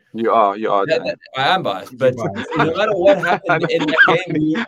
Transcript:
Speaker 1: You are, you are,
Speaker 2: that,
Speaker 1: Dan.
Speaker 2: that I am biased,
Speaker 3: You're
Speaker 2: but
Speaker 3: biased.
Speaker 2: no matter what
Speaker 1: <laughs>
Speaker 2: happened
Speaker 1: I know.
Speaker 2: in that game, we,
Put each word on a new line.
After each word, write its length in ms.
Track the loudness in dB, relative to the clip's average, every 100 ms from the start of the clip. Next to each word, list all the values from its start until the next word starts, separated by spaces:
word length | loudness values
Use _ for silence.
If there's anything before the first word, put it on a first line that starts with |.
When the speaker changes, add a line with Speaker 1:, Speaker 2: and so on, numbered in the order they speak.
| _
Speaker 1:
You 180 | -4 2
are, 240 | 4 2 0
you 160 | -2
are, 140 | -2 0
Speaker 2:
that, 120 | -2
Speaker 1:
Dan. 80 | -4
Speaker 2:
that 120 | -10 -10 -4
I 120 | 0 0
am 80 |
biased, 300 | -2 -6 -10
Speaker 3:
You're 60 | 0
Speaker 2:
but 160 | 0 0
Speaker 3:
biased. 340 | -6 -6 -6 -2
Speaker 2:
no 80 | 0 0
matter 160 | -2 2
what 220 | 4 4
Speaker 1:
<laughs> 140 | 2
Speaker 2:
happened 200 | -2 0
Speaker 1:
I 60 | 0
know. 100 | 0
Speaker 2:
in 160 | -2 0
that 120 | 2 4 2 0
game, 80 | -2
we, 240 | -2 -2